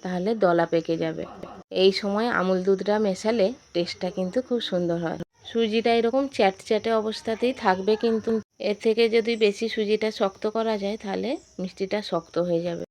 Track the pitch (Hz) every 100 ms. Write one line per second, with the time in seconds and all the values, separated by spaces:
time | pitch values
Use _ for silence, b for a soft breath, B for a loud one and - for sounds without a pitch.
0 | 185 180 185 226 196 170 170 165 165 165
1 | 165 160 - - - - - 185 190 190
2 | 202 202 233 220 185 185 185 190 196 208
3 | 208 185 214 233 185 254 _ 170 175 -
4 | 185 180 185 247 247 240 - 180 175 170
5 | 165 - - _ - 226 226 220 233 233
6 | 233 262 277 - 196 190 - 214 226 226
7 | 214 214 - 220 240 262 220 185 190 214
8 | 233 226 208 226 - _ - 208 226 220
9 | 233 226 220 233 214 202 226 - 208 214
10 | 220 220 196 190 220 220 220 214 196 214
11 | 202 190 202 311 - - 185 - 196 208
12 | 202 170 165 - 175 170 175 165 -